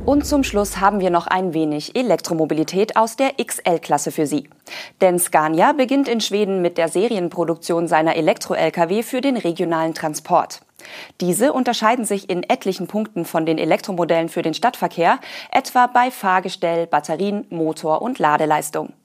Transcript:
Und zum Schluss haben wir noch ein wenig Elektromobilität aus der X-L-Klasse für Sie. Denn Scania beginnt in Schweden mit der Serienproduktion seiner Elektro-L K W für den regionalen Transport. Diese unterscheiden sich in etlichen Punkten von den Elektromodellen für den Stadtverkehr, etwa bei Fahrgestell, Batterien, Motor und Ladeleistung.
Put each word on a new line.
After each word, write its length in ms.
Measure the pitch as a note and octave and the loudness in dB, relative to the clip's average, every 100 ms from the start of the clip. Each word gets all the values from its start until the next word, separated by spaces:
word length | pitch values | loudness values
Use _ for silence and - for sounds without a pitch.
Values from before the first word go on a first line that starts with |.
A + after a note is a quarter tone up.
Und 200 | - D4 | 2 2
zum 180 | C#4 D4 | 2 0
Schluss 380 | C4 G3+ G3+ F#3 | 2 0 -2 2
haben 200 | F#3+ G#3 | 2 2
wir 100 | F#3 | 2
noch 160 | F3 - | 2 0
ein 260 | F#3 F#3 | -2 0
wenig 420 | D#3 D#3 D3+ - | 0 0 -2 -4
Elektromobilität 1000 | - B3 E3 - E3 D#3 D#3 D#3 F#3+ G#3+ A3 | -4 0 0 0 -2 0 0 0 0 0 2
aus 200 | A3+ - | 0 0
der 220 | C4+ C4+ | -2 -2
X-L-Klasse 720 | A#3+ - F#3 E3 - D3 D#3+ | -6 -2 0 0 0 0 0
für 160 | D#3 D3 | -2 -2
Sie. 220 | D3 - _ - - - _ | -2 -6 _ -18 -16 -16 _
Denn 160 | F#3+ F3 | 2 4
Scania 540 | - E3 D#3 D#3+ A#3 | 2 2 2 4 4
beginnt 360 | D4 B3 C4+ C#4 | 4 2 2 0
in 140 | A#3 | -2
Schweden 400 | - G3+ G3+ G3 | 0 0 0 0
mit 160 | F3 F3 | 0 0
der 100 | E3 | 0
Serienproduktion 1000 | F3 A3+ G#3 F3 - E3 D#3+ - E3+ E3+ | 2 0 0 -2 -2 -2 -2 -2 -2 2
seiner 280 | D#3+ D#3+ E3 | 2 2 2
Elektro-L 540 | D#3+ - - F3 D#3+ | 0 0 -2 0 0
K 180 | F3 E3 | 0 0
W 140 | G#3 | 0
für 180 | A3+ B3+ | -2 -2
den 160 | C#4 A#3+ | 0 0
regionalen 560 | E3+ E3 E3+ E3 D#3+ | -2 -2 -2 0 -2
Transport. 680 | D#3 D#3+ D3 - E3+ - - _ _ - - - - | -2 -6 -6 0 0 0 -12 _ _ -20 -20 -20 -4
Diese 320 | F3+ F3 C4+ | -2 2 2
unterscheiden 540 | C#4+ B3+ A#3 A3 B3 A3 | 2 -2 2 2 2 -2
sich 240 | G3+ - | -4 -2
in 120 | F3+ | -4
etlichen 440 | - E3 G3 F3+ F3 | -2 -2 -2 -4 -4
Punkten 400 | G#3+ G#3+ E3+ E3 | -4 -4 -6 -2
von 180 | E3+ | -2
den 140 | D#3+ D#3+ | 0 0
Elektromodellen 720 | D#3+ - - F3 E3 E3 E3 | 0 0 -2 -4 0 0 0
für 100 | E3+ | -4
den 140 | E3 | -4
Stadtverkehr, 640 | D#3 A#3+ - F3 F3 E3+ C4 - - - | 0 -2 0 -6 2 2 2 -4 -16 -2
etwa 380 | - - B3+ B3 | -2 0 2 4
bei 220 | B3 B3+ | 4 2
Fahrgestell, 760 | - G3 F#3 F#3 - E3+ E3+ E3 | 0 2 2 0 -4 -2 0 0
Batterien, 580 | D3 D3 D#3 G3+ G3+ - | -2 -2 -4 -2 -4 -6
Motor 500 | E3+ D#3+ D#3 D#3+ D#3 | -4 -2 -2 -2 0
und 180 | A3 - | -2 0
Ladeleistung. 760 | D#3 D3+ D3+ D3+ D3+ D#3+ D#3 _ | 2 2 2 0 -2 -8 -8 _